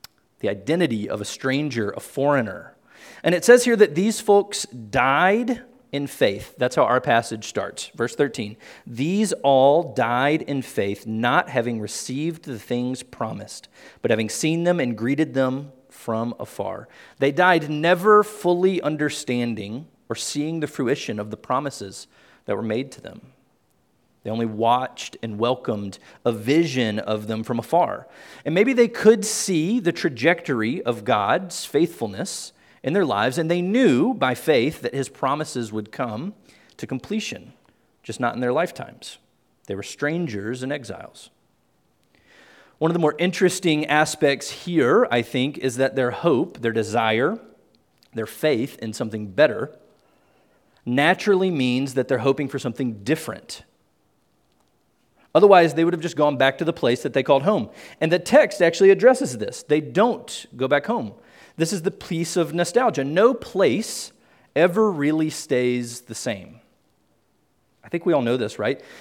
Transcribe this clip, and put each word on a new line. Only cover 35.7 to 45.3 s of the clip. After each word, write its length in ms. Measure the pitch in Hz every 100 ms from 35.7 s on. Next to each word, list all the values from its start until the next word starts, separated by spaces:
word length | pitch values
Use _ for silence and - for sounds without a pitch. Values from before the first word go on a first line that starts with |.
would 220 | 110 107
come 420 | - 123 110 180 - _ _ _ -
to 80 | 113
completion, 640 | 131 - 214 - 208 - - _ _ _ _
just 160 | - -
not 140 | 120
in 60 | 117
their 120 | 123
lifetimes. 640 | 139 175 - - - - - _ _ _ _ -
They 80 |
were 80 | 98
strangers 800 | - - 143 165 160 104 104 123
and 100 | 131
exiles. 560 | 147 110 87 - - - _ _ _ _ _ _ _ _ _ _ _ - - _ -
One 120 | 160
of 40 |
the 60 | 170
more 160 | 156 -
interesting 680 | 180 - 180 - 170 151
aspects 640 | 151 151 151 - 147 139 -
here, 560 | - - 170 123 127 123
I 100 | 120
think, 380 | 117